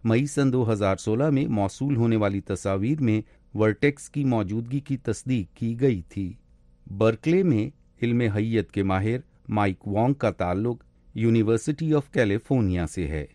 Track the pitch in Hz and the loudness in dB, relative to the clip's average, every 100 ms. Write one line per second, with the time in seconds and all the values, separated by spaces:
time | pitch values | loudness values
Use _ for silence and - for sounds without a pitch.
0 | 113 113 143 - 139 127 113 107 101 95 | 2 0 0 0 2 2 0 2 0 0
1 | - 113 151 139 143 107 98 - 139 131 | -2 0 2 2 0 0 0 -2 -2 0
2 | 117 110 101 98 - 95 98 98 107 156 | 2 2 0 -2 -4 -6 -2 -2 -2 0
3 | 127 107 - _ _ 101 107 104 143 143 | 2 0 -2 _ _ 0 0 2 0 -2
4 | - 151 135 117 95 107 117 139 - 135 | -8 -4 0 0 -2 -4 -4 -8 -6 -6
5 | - 107 - 127 92 - 113 117 135 101 | -4 -6 -2 -4 -4 -6 -6 0 0 0
6 | 80 - 95 - _ _ _ _ - 98 | -6 -8 -8 -10 _ _ _ _ -16 0
7 | 110 113 156 180 185 113 120 - _ _ | 0 2 0 2 4 2 0 -8 _ _
8 | 117 120 120 101 110 113 98 101 95 95 | -2 0 0 0 0 0 -2 -2 0 0
9 | 104 123 - _ - 107 101 92 - 101 | 0 -4 -8 _ -6 -2 0 -2 -4 0
10 | 120 143 113 92 90 90 113 120 - _ | 0 2 -2 -2 -2 -2 -2 -6 -12 _
11 | _ - 113 117 107 113 - 147 160 151 | _ -2 2 4 4 2 0 -4 0 0
12 | 143 156 110 101 - 135 101 90 82 - | 0 0 2 0 0 0 2 0 -2 -6
13 | 78 76 71 | -6 -6 -8